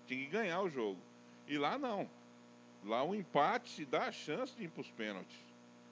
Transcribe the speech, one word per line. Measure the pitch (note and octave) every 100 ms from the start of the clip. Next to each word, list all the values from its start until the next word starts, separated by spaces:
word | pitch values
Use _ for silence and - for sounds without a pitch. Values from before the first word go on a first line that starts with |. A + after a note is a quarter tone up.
| -
tinha | C3 C#3
que |
ganhar | G3+ G#3 E3+
o | G3
jogo. | C3+ G#2+ F#2 - - - - -
E | D3
lá | D3 B3
não. | C4 G3+ C3 - - - - - - -
Lá | G2+ A#2 D3
o | G#3+
empate | E3 C#3 D#3+ A#3+ - - C#3+
dá | D3+ A#3+
a |
chance | - - E3 C4+ -
de | F3
ir |
pros | D#3 C3
pênaltis. | - G#2+ G2 - - - - - - -